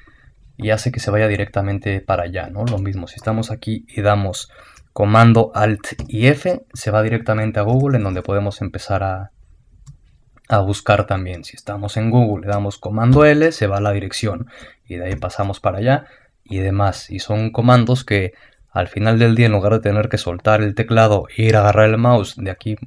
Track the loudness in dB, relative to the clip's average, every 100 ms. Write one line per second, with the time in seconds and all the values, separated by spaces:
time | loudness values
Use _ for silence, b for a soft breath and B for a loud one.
0 | b b b b -20 -8 -2 -2 -2 -4
1 | -2 0 0 -2 -4 -4 -4 -4 -4 -4
2 | -2 -4 -2 -8 -8 -6 -4 -2 -4 -6
3 | -10 -8 -4 -4 -4 -8 -8 -8 -8 -4
4 | 0 0 -2 -6 -12 b b b _ -2
5 | 2 6 8 6 2 0 -2 -2 -8 -12
6 | -8 0 2 2 -2 -4 -8 -10 -2 0
7 | 0 -2 -2 -2 -2 -2 0 2 2 0
8 | -2 -4 -4 -4 -4 -6 -8 -8 -4 -4
9 | -2 -6 -12 _ _ _ _ _ -20 -20
10 | _ _ _ _ -2 0 0 -4 0 0
11 | 0 -4 -6 -12 -16 -18 -12 -10 -6 -4
12 | 0 2 2 -2 -4 -4 -4 -8 -8 0
13 | 4 6 6 4 0 0 -4 -2 -2 -4
14 | -6 -6 -6 -6 -10 B B B -16 -10
15 | -8 -8 -8 -6 -6 -4 -4 -2 0 0
16 | b b b _ -10 -4 -2 0 0 -2
17 | -10 -10 -4 -4 -2 0 4 4 4 0
18 | 0 -2 -2 b b b _ -6 -4 -2
19 | 2 4 4 4 4 4 2 0 2 0
20 | 0 -4 -4 -2 2 2 2 -2 0 4
21 | 4 2 -2 -2 2 4 4 6 4 4
22 | 4 2 0 -8 -10 -8 -8 -10